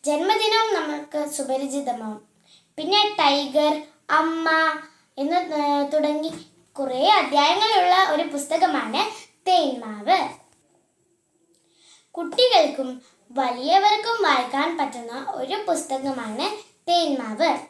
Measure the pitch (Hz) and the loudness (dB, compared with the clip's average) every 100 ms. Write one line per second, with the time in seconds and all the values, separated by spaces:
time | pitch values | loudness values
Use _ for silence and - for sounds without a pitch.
0 | 294 294 349 427 427 440 440 370 302 294 | 0 0 2 2 2 2 2 0 -2 -8
1 | 294 302 294 - 262 262 277 277 277 226 | -6 -6 -6 -6 -4 -4 -4 -4 -4 -6
2 | 220 208 _ _ _ _ _ - 311 415 | -8 -12 _ _ _ _ _ -8 0 2
3 | 415 415 294 285 277 277 302 302 - _ | 2 2 2 2 0 2 2 0 -6 _
4 | - 311 320 330 330 320 320 311 - _ | -2 0 2 0 0 2 2 -2 -10 _
5 | _ - 285 349 349 302 294 285 285 302 | _ -6 0 0 0 -2 0 0 0 0
6 | 294 302 320 - - _ _ - 269 254 | 0 0 -4 -8 -18 _ _ -6 -4 0
7 | 330 415 277 285 294 370 440 415 359 359 | 4 4 4 2 4 2 2 4 4 4
8 | 381 302 330 285 277 320 349 285 220 269 | 4 2 -2 -4 -2 2 2 0 -4 -2
9 | 427 - - _ - 359 285 254 226 208 | -4 -6 -20 _ 2 2 2 -2 -8 -8
10 | 208 370 - - _ _ _ _ _ _ | 0 0 0 -8 _ _ _ _ _ _
11 | _ _ _ _ _ _ _ _ _ _ | _ _ _ _ _ _ _ _ _ _
12 | _ - 339 349 494 403 294 - 254 254 | _ -10 -6 2 4 6 4 0 -8 -10
13 | _ _ _ 247 320 240 277 370 415 427 | _ _ _ -4 -2 -2 2 4 4 2
14 | 440 453 359 269 247 277 320 330 277 247 | -2 0 2 2 0 -2 -2 -2 -4 -6
15 | 233 247 269 - 262 415 403 320 - 262 | -12 -10 -8 -8 -4 -4 -2 -4 -2 -4
16 | 269 254 220 220 359 427 - _ - 349 | -4 -6 -6 -4 -6 -6 -14 _ 0 0
17 | 320 269 226 220 320 262 | 2 -2 -4 -2 0 0